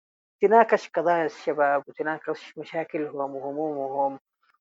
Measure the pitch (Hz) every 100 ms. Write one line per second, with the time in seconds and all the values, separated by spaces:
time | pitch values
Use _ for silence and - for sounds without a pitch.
0 | _ _ _ _ 196 226 226 214 - -
1 | 160 170 156 - - 151 143 143 139 -
2 | 156 156 - 156 - - 147 165 160 165
3 | 151 147 139 135 139 143 156 143 135 139
4 | 139 139 _ _ _ _